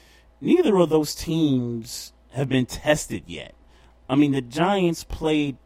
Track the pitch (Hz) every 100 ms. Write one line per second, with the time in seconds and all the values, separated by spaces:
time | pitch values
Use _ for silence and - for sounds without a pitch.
0 | _ _ _ - - 339 311 190 165 156
1 | 147 - - 160 156 131 120 117 113 -
2 | - _ _ 127 135 131 123 - - 151
3 | - 104 - 78 - - _ _ - _
4 | - 135 147 135 120 147 175 202 175 165
5 | - - 160 151 143 123